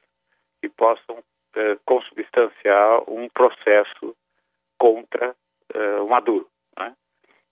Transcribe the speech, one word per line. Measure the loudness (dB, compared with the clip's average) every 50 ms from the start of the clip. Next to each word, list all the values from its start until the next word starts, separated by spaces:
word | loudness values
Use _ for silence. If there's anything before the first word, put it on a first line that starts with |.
| _ _ _ _ _ _ _ _ _ _ _ _
que | -14 -14
possam, | -4 0 0 0 0 0 -6 -14 -18 -18 -18 _ _ _ _ _ -8
eh, | -4 -2 -2 -4 -4 _
consubstanciar | -2 -2 -2 -2 -4 -12 -12 -12 -4 -2 -2 -2 -2 -2 -4 -2 2 2 4 4 4 4 2 0 -2
um | -8 -10 -10 -8
processo | 0 2 2 2 2 0 0 2 4 4 2 0 -4 -14 -14 -16 -16 _ _ _ _ _ _ _ _ _ _ _ _ 2
contra, | 4 4 4 2 -2 -8 -8 -6 -6 -6 -8 _ _ _ _ _ _ -12 -8
eh, | -6 -4 -4 -4 -4
o | -2 0
Maduro, | 0 0 0 0 -2 -2 -4 -8 _ _ _ _ _ -14
né? | -14 -14 -14 _ _ _ _ _ _ _ _ _ _ _